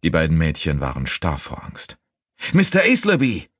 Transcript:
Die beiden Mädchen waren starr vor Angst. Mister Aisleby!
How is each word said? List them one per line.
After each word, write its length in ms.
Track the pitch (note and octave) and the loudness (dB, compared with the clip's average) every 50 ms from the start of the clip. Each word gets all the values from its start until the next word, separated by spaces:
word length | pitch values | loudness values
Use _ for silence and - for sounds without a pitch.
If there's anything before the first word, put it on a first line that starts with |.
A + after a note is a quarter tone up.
| - | 2
Die 60 | D#2+ | 2
beiden 280 | D2 E2 D#2+ D#2 D#2+ | 2 2 2 4 4
Mädchen 420 | D#2+ E2 D#2+ D2+ - - D#2+ D2 C#2+ | 2 2 2 0 -2 -2 -2 -2 -2
waren 260 | C2+ C2+ B1+ C2 C2 | -2 -4 -4 -4 -6
starr 300 | B1 - - - F2 D2 | -6 -6 -4 -4 -4 -4
vor 260 | C2+ - - - - - | -4 -8 -10 -12 -12 -14
Angst. 340 | - - - - - - _ _ _ _ _ _ _ _ _ - - - | -14 -10 -10 -10 -10 -12 _ _ _ _ _ _ _ _ _ -10 0 2
Mister 280 | F3 F#3+ - - F#3+ | 2 2 4 2 2
Aisleby! 680 | F#3 - B3+ A#3+ - G#3 G3 C#3 C3+ B2+ A2 F2 - _ _ | 4 4 2 2 2 2 2 2 2 0 0 -4 -8 _ _